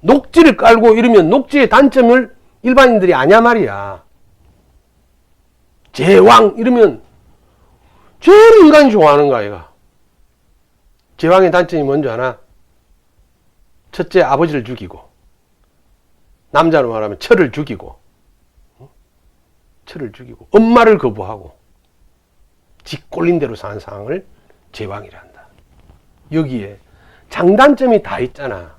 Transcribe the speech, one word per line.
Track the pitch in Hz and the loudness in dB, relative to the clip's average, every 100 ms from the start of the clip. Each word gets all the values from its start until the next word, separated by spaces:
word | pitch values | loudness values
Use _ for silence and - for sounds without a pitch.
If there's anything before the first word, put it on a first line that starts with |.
녹지를 | 156 277 - - 330 220 | 0 -2 0 2 2 4
깔고 | 233 226 233 | 2 4 2
이러면 | 220 240 220 160 | 2 2 2 2
녹지의 | 240 254 285 233 | -2 -2 -2 0
단점을 | 226 277 262 233 254 226 _ _ _ | 2 2 2 2 2 -2 _ _ _
일반인들이 | 240 254 262 226 185 147 | -2 2 2 2 0 0
아냐 | 135 214 | 2 2
말이야. | 233 233 139 101 101 95 _ _ _ _ _ _ _ _ _ _ _ _ _ _ _ _ _ _ _ - | 2 -2 -4 -8 -14 -16 _ _ _ _ _ _ _ _ _ _ _ _ _ _ _ _ _ _ _ -8
제왕 | 156 190 196 233 220 226 | 0 2 4 4 2 -2
이러면 | 233 247 208 113 _ _ _ _ _ _ _ _ _ _ _ _ | -4 0 0 -2 _ _ _ _ _ _ _ _ _ _ _ _
제일 | - 403 453 453 320 | 4 6 8 8 6
인간이 | 302 285 | 6 4
좋아하는 | 214 156 147 143 | 2 2 2 0
거 | 127 | -2
아이가? | 101 98 78 _ _ _ _ _ _ _ _ _ _ _ _ _ _ _ | -6 -14 -20 _ _ _ _ _ _ _ _ _ _ _ _ _ _ _
제왕의 | 160 185 185 | 0 2 2
단점이 | 175 170 170 | 0 -4 -4
뭔지 | 139 139 139 | -4 -4 -6
아나? | 113 127 117 _ _ _ _ _ _ _ _ _ _ _ _ _ _ _ | -6 -8 -10 _ _ _ _ _ _ _ _ _ _ _ _ _ _ _
첫째, | - 180 185 | -14 -6 -2
아버지를 | 143 139 165 147 113 | -2 -2 -4 -6 -10
죽이고, | 123 92 95 _ _ _ _ _ _ _ _ _ _ _ _ _ _ _ | -16 -18 -20 _ _ _ _ _ _ _ _ _ _ _ _ _ _ _
남자로 | 143 165 160 123 | -2 0 0 -4
말하면 | 113 107 101 | -6 -10 -12
처를 | - 208 151 | -2 0 0
죽이고, | 117 147 98 - - _ _ _ _ _ _ _ _ 135 _ _ _ _ _ _ _ _ _ _ | -6 -12 -14 -18 -20 _ _ _ _ _ _ _ _ _ _ _ _ _ _ _ _ _ _ _
처를 | 170 127 | -18 -18
죽이고, | - 123 117 _ | -18 -20 -20 _
엄마를 | 208 226 240 226 208 | -8 -4 0 0 0
거부하고, | 131 104 95 107 - _ _ _ _ _ _ _ _ _ _ _ _ _ | -4 -8 -14 -16 -20 _ _ _ _ _ _ _ _ _ _ _ _ _
지 | - 143 _ | -20 -20 _
꼴린 | - 170 170 | -8 -4 -4
대로 | 135 110 | -6 -10
사는 | - 104 | -16 -16
상황을 | - 104 104 175 - _ _ _ _ | -18 -20 -12 -14 -14 _ _ _ _
제왕이라 | - 104 101 95 - | -18 -16 -16 -20 -20
한다. | _ _ _ _ _ _ _ _ _ _ _ | _ _ _ _ _ _ _ _ _ _ _
여기에 | 156 151 127 98 101 _ _ _ _ _ | -8 -8 -10 -14 -20 _ _ _ _ _
장단점이 | - 175 208 269 285 262 220 | -4 -2 2 2 2 -2 -2
다 | - - | -4 -10
있잖아. | 123 - 139 98 85 | -10 -10 -14 -14 -18